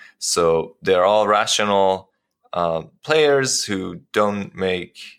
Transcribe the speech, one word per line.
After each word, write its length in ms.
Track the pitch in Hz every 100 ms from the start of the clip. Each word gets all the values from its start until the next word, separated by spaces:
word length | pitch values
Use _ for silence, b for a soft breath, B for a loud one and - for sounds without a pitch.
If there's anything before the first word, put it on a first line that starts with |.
| B B
So 560 | - - 85 82 80 -
they're 240 | 85 92 92
all 220 | 107 104
rational, 840 | 104 110 - 104 98 95 95 - _ _ _ _
uh, 300 | 90 85 82 80 _
players 600 | - 156 147 139 131 - -
who 360 | 98 92 87 -
don't 400 | 107 104 101 98 -
make 460 | 92 90 85 - -